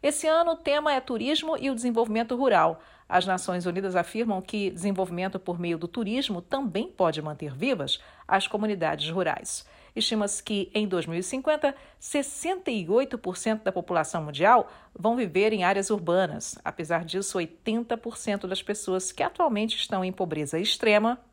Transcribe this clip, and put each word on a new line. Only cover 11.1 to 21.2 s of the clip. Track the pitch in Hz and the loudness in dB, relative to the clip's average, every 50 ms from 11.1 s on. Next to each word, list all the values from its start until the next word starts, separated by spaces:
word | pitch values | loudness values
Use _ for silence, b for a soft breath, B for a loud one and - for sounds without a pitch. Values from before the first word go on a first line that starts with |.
| 165 170 | -4 -4
e | 185 | -4
cinquenta, | - - 262 262 311 302 302 311 277 277 B B B B B | -2 -4 -2 0 0 0 2 2 0 0 B B B B B
sessenta | - - - 294 269 - - - - 330 381 370 370 320 | -14 -4 -2 -2 -2 -2 -6 -6 -2 -2 -2 -2 -2 -4
e | 240 214 175 | -2 -2 0
oito | 156 202 240 277 269 - | 2 2 2 2 2 -4
por | 226 - 180 180 | -8 -6 -8 -8
cento | - - 220 220 214 214 | -4 -2 -2 -2 0 -2
da | 196 185 | -4 -4
população | 180 170 - 180 165 156 - - 170 156 | -4 -4 0 0 0 0 0 -4 -6 -6
mundial | 151 143 139 170 208 247 240 - B B B B B B | -6 -2 2 6 8 8 8 6 B B B B B B
vão | - 175 220 233 | -2 0 0 2
viver | 247 240 180 - 185 202 220 | 2 0 0 2 2 2 4
em | 214 196 180 | 2 2 2
áreas | 175 196 196 196 - | 2 2 2 2 0
urbanas. | 214 196 170 160 170 185 190 160 147 - - - - - - | -2 -2 2 2 2 4 2 2 -2 -6 -8 -10 -12 -8 -10
Apesar | - - - 170 147 170 165 175 | -10 -8 -8 -4 -2 -2 -2 -2
disso, | 165 - 190 202 - - | -2 -4 -4 -4 -2 -2
oitenta | 190 170 160 - - _ 233 220 233 233 226 240 | -2 -4 -4 -8 -8 _ -2 -2 -2 -2 -2 -4
por | 226 - 233 - | -6 -6 -10 -12
cento | - - - 202 196 - | -8 -4 -2 -2 -2 -2
das | 185 185 - - | -4 -6 -6 -4
pessoas | - 208 208 - - 185 185 185 - | -4 -6 -4 -2 0 0 0 -2 -4
que | - - - | -4 -2 -4
atualmente | - - - 349 302 226 202 214 226 - | -4 0 2 2 2 2 2 0 -2 -2
estão | - - - - 190 185 | -4 -2 -2 -2 -2 -2
em | 185 185 | -2 -2
pobreza | - 185 170 156 151 151 143 - | -2 -2 -2 0 -2 -2 -2 -2
extrema | 165 196 214 - - - 220 208 208 214 226 247 247 | -2 0 0 0 2 4 6 6 6 6 4 0 -2